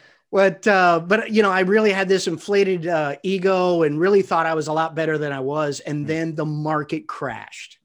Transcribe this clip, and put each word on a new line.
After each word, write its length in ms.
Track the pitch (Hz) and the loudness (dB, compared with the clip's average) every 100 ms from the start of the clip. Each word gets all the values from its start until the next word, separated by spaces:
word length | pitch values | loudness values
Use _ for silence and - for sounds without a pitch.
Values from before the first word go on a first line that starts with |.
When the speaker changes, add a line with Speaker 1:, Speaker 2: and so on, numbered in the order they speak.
| _ _ _ | _ _ _
Speaker 1:
But, 340 | 190 190 190 220 | 2 2 2 2
uh, 320 | 196 180 170 | 4 4 2
but, 320 | 170 214 220 | 2 0 2
you 120 | 214 | 2
know, 80 | 202 | 2
I 80 | 185 | 2
really 320 | 185 214 214 | 2 4 4
had 180 | 190 190 | 2 2
this 160 | 190 185 | 0 0
inflated, 640 | 165 - 202 190 180 165 | -6 -2 0 2 0 -2
uh, 300 | 165 147 143 | -2 -2 -4
ego 600 | 185 190 190 185 180 175 | -4 -2 0 2 2 2
and 160 | 156 151 | 2 2
really 240 | 185 202 | 2 2
thought 240 | 185 170 160 | 2 0 0
I 80 | 160 | -2
was 120 | 151 | -2
a 60 | |
lot 220 | 156 160 156 | -2 -2 -2
better 240 | 160 156 | -2 -2
than 120 | 147 | -4
I 100 | 139 | -4
was. 380 | 131 151 151 135 | -4 -2 -4 -4
And 200 | - 147 | -6 -6
Speaker 2:
Hmm. 60 | 147 | -4
Speaker 1:
then 280 | 160 165 156 | -4 -4 -4
the 100 | 156 | -4
market 600 | 151 151 151 147 160 156 | -4 -2 -2 -2 -6 -8
crashed. 680 | - 135 110 104 - - _ | -10 -10 -10 -14 -18 -20 _